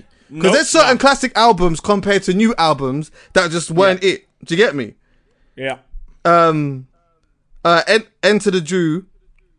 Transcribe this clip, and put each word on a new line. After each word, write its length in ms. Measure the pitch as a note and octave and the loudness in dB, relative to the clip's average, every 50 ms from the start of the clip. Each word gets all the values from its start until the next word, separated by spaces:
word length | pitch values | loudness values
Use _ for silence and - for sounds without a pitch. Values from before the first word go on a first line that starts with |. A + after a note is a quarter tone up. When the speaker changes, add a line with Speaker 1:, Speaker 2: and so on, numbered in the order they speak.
| - _ _ _ _ _ | -14 _ _ _ _ _
Speaker 1:
'Cause 160 | - D#3 E3+ | -8 -2 0
Speaker 2:
Nope, 80 | F#3+ G#3 | 2 2
Speaker 1:
there's 140 | D4 D#4+ - | 2 0 2
certain 240 | E4 E4 D4 B3+ B3+ | 2 2 4 4 2
Speaker 2:
no. 60 | - | 2
Speaker 1:
classic 320 | - C#4 C4+ - - B3 - | 2 2 2 2 -2 -4 0
albums 440 | G#3 A3+ A#3+ A3 E3+ F3+ F3+ D#3+ - | 2 2 2 4 2 2 0 0 -2
compared 420 | - - G#3 G3+ G3 G3+ G3+ G3 | -2 -2 -2 0 0 0 -2 -2
to 100 | F#3+ - | 0 -2
new 220 | F3 G3 A3+ A3 A#3 | 0 2 2 0 2
albums 540 | - E3 D#3 D3+ C3+ C#3 C3 C3 D3+ D3+ - _ _ - _ - | 0 0 0 0 -2 -4 -6 -6 -6 -8 -10 _ _ -20 _ 0
that 160 | F#3 F3+ E3+ | 0 0 0
just 200 | D#3 E3+ D3+ - | -4 -6 -6 -2
weren't 320 | D#3+ E3+ G3 F#3+ F#3 F#3 | 0 2 2 2 2 0
Speaker 2:
Yeah. 100 | F#3 F#3+ | 0 -2
Speaker 1:
it. 160 | D3 - - _ _ _ - | -2 -2 -8 _ _ _ -10
Do 100 | - E3 | -6 0
you 100 | F3 A3 | 0 0
get 100 | G#3+ D3 | 0 0
me? 200 | C#3+ A#2 G#2 - _ _ _ _ _ _ _ _ _ _ _ _ | -6 -10 -10 -14 _ _ _ _ _ _ _ _ _ _ _ _
Speaker 2:
Yeah. 220 | - C3 C3+ B2+ B2+ _ _ - - - - - _ _ | -12 -10 -10 -10 -10 _ _ -18 -18 -18 -18 -20 _ _
Speaker 1:
Um, 600 | E3+ E3+ E3+ E3 E3 D#3 D3+ D3 C#3+ C3+ C3 C3 _ _ _ _ _ _ _ _ _ _ _ _ _ _ - - | 2 2 4 4 2 0 -2 -4 -6 -8 -10 -14 _ _ _ _ _ _ _ _ _ _ _ _ _ _ -4 0
uh, 180 | E3+ E3+ E3 - | 2 2 2 2
En-, 200 | E3+ G3+ A3 - - _ _ | 2 0 0 0 -6 _ _
Enter 280 | - F#3+ G#3+ G#3 - G#3 | 0 0 0 2 0 -2
the 100 | F#3 F#3+ | -2 -2
Drew. 440 | D#3+ C#3+ F#3 F#3 E3+ D#3+ D3+ F3+ F#3+ _ _ _ _ _ _ _ _ _ _ | -4 -4 -4 -2 -2 -2 -4 -6 -8 _ _ _ _ _ _ _ _ _ _